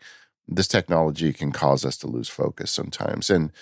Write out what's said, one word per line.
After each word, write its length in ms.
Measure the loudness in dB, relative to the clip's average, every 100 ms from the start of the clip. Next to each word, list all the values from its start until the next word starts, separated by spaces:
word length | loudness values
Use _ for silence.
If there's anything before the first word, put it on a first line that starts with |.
| -12 -20 _ _ -6
this 200 | 0 2
technology 640 | 2 2 2 2 2 -2
can 200 | 0 -4
cause 320 | 0 2 2
us 120 | 0 -6
to 100 | -6
lose 200 | -8 -8
focus 440 | -4 -4 -4 -6
sometimes. 580 | -6 -6 -6 -4 -2 2
And 220 | 2 2 -4